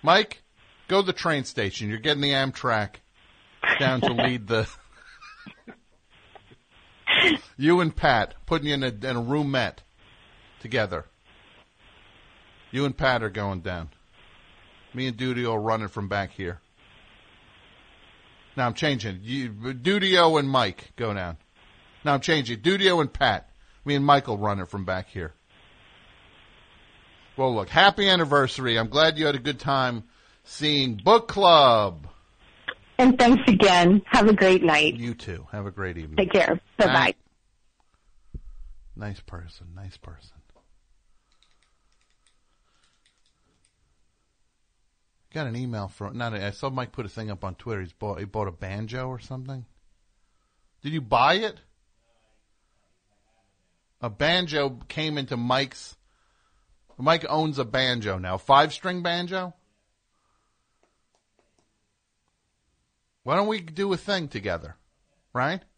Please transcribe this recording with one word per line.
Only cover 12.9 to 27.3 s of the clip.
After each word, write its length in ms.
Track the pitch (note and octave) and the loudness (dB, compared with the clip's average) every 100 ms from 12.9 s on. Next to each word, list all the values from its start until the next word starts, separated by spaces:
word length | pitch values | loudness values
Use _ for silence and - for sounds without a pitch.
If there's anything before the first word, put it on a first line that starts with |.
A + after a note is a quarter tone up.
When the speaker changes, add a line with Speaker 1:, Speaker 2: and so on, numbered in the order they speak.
| C3 | 0
Speaker 1:
Pat 260 | C3+ B2 | 0 0
are 80 | A2 | -2
going 300 | G2 G2+ F#2 | -4 -6 -6
down. 300 | F2+ F2+ - _ _ _ - - _ - _ _ _ | -6 -8 -10 _ _ _ -20 -20 _ -20 _ _ _
Me 120 | B2 C3 | -8 -8
and 80 | A2+ | -4
Dudio 360 | B2+ B2 A#2+ | -4 -2 -2
are 80 | A2+ | -2
running 280 | G#2+ A2+ G#2 | -2 -2 -4
from 200 | - G2+ | -8 -6
back 240 | G2+ G2 | -4 -6
here. 280 | - F#2 F2 _ _ _ - - _ _ _ _ _ _ _ _ _ - _ _ _ _ - | -8 -10 -10 _ _ _ -20 -20 _ _ _ _ _ _ _ _ _ -20 _ _ _ _ -4
Now 100 | B2 | -4
I'm 80 | |
changing. 460 | G#2+ D#3 C3+ G#2 F#2 | -2 -4 -2 -6 -10
You, 280 | G#2+ C3+ B2 | -10 -8 -8
Dudio 880 | G#2 A#2 C3 B2+ G#3 F#3+ F3+ E3+ D#3 | -10 -10 -6 -2 0 2 4 6 4
and 100 | C#3 | 2
Mike 440 | C3+ G#2+ - - - | 0 0 -4 -18 -8
go 160 | A2+ | -6
down. 240 | G2+ F2+ E2 _ _ - _ _ _ | -4 -6 -10 _ _ -20 _ _ _
Now 100 | D3+ | -2
I'm 60 | C#3 | -2
changing. 400 | D3 D#3 A#2 A#2 | 0 0 0 -2
Dudio 400 | D3+ G3 F#3+ F3+ | -2 2 4 2
and 120 | C#3+ | 0
Pat. 380 | - C3 G2+ - _ _ _ | 0 0 0 -6 _ _ _
Me 100 | C#3 | -4
and 100 | C#3+ | 0
Michael 340 | C#3 C#3+ - G#2 | 4 4 4 -4
running 280 | G#2 G2+ F2+ | -2 -4 -6
from 180 | G2+ | -8
back 240 | F#2 F#2 F#2 | -6 -6 -6
here. 240 | G2 F2 - _ _ _ _ - - _ _ _ _ _ - _ _ _ _ _ _ _ | -10 -10 -12 _ _ _ _ -20 -20 _ _ _ _ _ -20 _ _ _ _ _ _ _